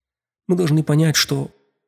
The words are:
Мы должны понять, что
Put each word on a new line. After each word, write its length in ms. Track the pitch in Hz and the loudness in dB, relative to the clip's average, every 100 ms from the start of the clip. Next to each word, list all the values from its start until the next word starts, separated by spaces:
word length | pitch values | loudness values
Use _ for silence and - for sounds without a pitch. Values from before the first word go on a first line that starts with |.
| _ _ _ _ - | _ _ _ _ -4
Мы 80 | |
должны 280 | 180 165 156 | -2 0 0
понять, 320 | 151 151 160 | 2 2 2
что 400 | 143 - 139 135 _ _ _ | 0 -2 -4 -8 _ _ _